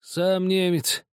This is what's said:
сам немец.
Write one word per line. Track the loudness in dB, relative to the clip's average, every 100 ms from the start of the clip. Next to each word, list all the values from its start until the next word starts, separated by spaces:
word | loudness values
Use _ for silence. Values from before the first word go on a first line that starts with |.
сам | -10 -2 0 2 0
немец. | 0 2 0 -2 -6 -8